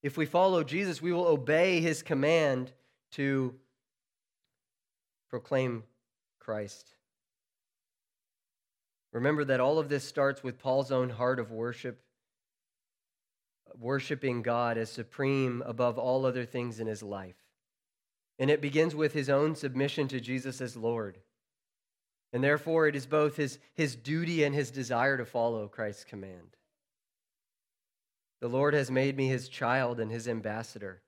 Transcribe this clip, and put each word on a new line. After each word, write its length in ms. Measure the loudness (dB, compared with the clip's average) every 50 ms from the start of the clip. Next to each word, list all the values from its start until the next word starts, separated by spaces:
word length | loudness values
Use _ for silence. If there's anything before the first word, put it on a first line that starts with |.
| -6
If 120 | -6 -2
we 80 | -2 -4
follow 380 | 2 4 4 4 6 4 4 2
Jesus, 400 | 0 -2 -2 -2 -2 -4 -4 -2
we 100 | 0 0
will 140 | 2 4
obey 540 | 4 4 2 4 2 4 6 6 6 4 4
his 220 | 2 2 0 -2 -2
command 720 | -2 0 2 4 4 4 6 4 4 2 0 -2 -6 -10 _ _ _ _ _ _ _ -6
to 420 | -4 0 0 2 0 0 -2 -4 -10 _ _ _ _ _ _ _ _ _ _ _ _ _ _ _ _ _ _ _ _ _ _ _ _ _ _ _ _ _ _ _ _ _ _
proclaim 540 | -10 -10 -6 0 0 0 2 0 -2 -6 -8 _ _ _ _ _ _ _ _ _ _ _
Christ. 560 | -10 -6 -6 -6 -6 -8 -10 -18 -20 _ _ _ _ _ _ _ _ _ _ _ _ _ _ _ _ _ _ _ _ _ _ _ _ _ _ _ _ _ _ _ _ _ _ _ _ _ _ _ _ _ _ _ _ _ -6
Remember 320 | 0 2 2 2 2 2
that 160 | 0 2 2
all 180 | 4 4 4 2
of 120 | 0 0
this 140 | -2 -4 -4
starts 380 | -6 -2 0 0 0 0 -2 -8
with 160 | -10 -10 -6
Paul's 320 | -2 0 2 2 2 2
own 200 | 2 0 0 0
heart 280 | -2 0 0 0 0 0
of 120 | -4 -6
worship, 500 | -6 -6 -6 -6 -6 -8 -10 -10 -10 -10 _ _ _ _ _ _ _ _ _ _ _ _ _ _ _ _ _ _ _ _ _ _ _ _ _ _ _ _ _ _ _ _ _ _ -20 -10
worshiping 600 | -4 -2 -2 -2 -2 -4 -6 -2 -2 -2 -2 -2
God 380 | 0 0 0 2 2 2 0 0
as 120 | -2 -6
supreme 720 | -6 -10 -10 -12 -6 -2 0 2 2 2 2 0 0 -4 -6
above 320 | -6 -2 0 0 0 2 0
all 260 | 0 2 2 2 2
other 220 | 2 0 0 -6
things 340 | -4 -4 -6 -6 -6 -6 -6
in 60 | -6
his 160 | -6 -6 -6 -8
life. 340 | -8 -8 -8 -10 -12 -16 _ _ _ _ _ _ _ _ _ _ _ _ _ _ _ _ _ _ _ _ _
And 120 | 2 2
it 120 | 4 2 2
begins 320 | 0 2 4 4 4 2
with 180 | 0 0 0 2
his 160 | 0 0 2
own 280 | 4 4 4 2 0
submission 520 | -2 -6 -4 0 0 0 0 0 -2 -2 -2
to 120 | -2 -6
Jesus 420 | -4 -4 -4 -4 -4 -6 -6 -6 -8
as 120 | -8 -8
Lord. 440 | -4 -4 -2 -2 -2 -4 -6 -10 -14 _ _ _ _ _ _ _ _ _ _ _ _ _ _ _ _ _ _ _ _ _ _ -4
And 120 | 0 2
therefore, 420 | 2 2 2 0 0 2 4 4
it 100 | 4 2
is 100 | 0 -4
both 300 | 0 2 2 2 2 0
his, 220 | -2 -4 -4 -4 -10 _ _ _
his 220 | -2 -2 -2 -2
duty 480 | -6 -6 -4 -2 -2 -2 -2 2 2 2
and 100 | 2 2
his 160 | 0 -2 -2
desire 460 | -4 -8 -4 -2 0 2 2 2 2
to 80 | 0 -2
follow 420 | -4 -2 0 0 0 0 -2 -6 -8
Christ's 360 | -8 -6 -6 -6 -6 -10 -16
command. 520 | -16 -14 -12 -12 -12 -14 -18 -20 -20 _ _ _ _ _ _ _ _ _ _ _ _ _ _ _ _ _ _ _ _ _ _ _ _ _ _ _ _ _ _ _ _ _ _ _ _ _ _
"The 80 | -8 -2
Lord 260 | 0 2 2 4 4
has 160 | 2 2 2
made 260 | 2 2 2 2 2
me 120 | 2 0 0
his 200 | 0 -2 -4 -8
child 500 | -8 -4 0 2 2 2 2 0 -2 -2
and 100 | -4 -4
his 180 | -4 -6 -6 -4
ambassador. 720 | -6 -4 -4 -6 -6 -6 -8 -10 -12 -12 -12 -12 -12 -14 _